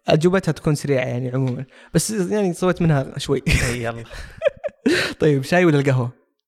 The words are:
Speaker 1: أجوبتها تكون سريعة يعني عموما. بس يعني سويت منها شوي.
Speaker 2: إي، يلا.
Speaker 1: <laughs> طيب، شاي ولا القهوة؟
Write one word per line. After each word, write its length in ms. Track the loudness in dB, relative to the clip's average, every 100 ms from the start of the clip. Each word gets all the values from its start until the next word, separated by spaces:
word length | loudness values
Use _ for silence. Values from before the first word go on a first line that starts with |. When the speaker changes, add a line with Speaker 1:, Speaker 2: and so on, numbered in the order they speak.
| 0
Speaker 1:
أجوبتها 440 | 2 4 2 0
تكون 220 | -2 0
سريعة 300 | -2 0 -2
يعني 260 | -2 -4 -4
عموما. 340 | -2 -2 -4 -10 -18 -2
بس 160 | -2 -2
يعني 420 | -2 -2 0 -2
سويت 300 | 0 -2 2
منها 360 | 2 2 -2 -6
شوي. 240 | -2 -2 2
Speaker 2:
إي، 340 | 0 0 -2
يلا. 220 | -6 -8 -12 -16 -16 -4 -4 -4
Speaker 1:
<laughs> 580 | -12 -4 0 0 -2 0
طيب، 220 | 2 2
شاي 220 | 2 2
ولا 140 | 4 4
القهوة؟ 340 | 2 0 -2 -8 _ _